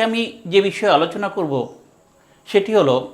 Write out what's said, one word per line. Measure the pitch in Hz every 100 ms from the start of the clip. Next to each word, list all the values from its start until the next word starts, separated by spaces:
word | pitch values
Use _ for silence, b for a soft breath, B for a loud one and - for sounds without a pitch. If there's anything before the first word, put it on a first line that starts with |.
| 226
আমি | 226 226 - 170
যে | 190
বিষয়ে | 196 - 208 156
আলোচনা | 165 208 196
করব | 196 165 135 110 - _ _ _ _ b b -
সেটি | 208 196 208
হলো | 147 127 -